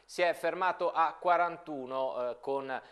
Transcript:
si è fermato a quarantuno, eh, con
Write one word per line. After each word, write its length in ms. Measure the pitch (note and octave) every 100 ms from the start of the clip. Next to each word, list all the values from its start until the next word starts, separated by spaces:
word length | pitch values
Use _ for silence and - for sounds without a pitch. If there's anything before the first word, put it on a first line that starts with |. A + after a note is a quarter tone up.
| -
si 160 | -
è 120 | F3
fermato 580 | D#3+ E3 F3 F#3 F3+ F3
a 260 | D#3 D#3+ -
quarantuno, 1120 | F3+ E3+ F3 E3 - C#3+ B2+ C3 C3 B2 B2
eh, 60 | A#2
con 420 | - C3+ C3+ B2+ -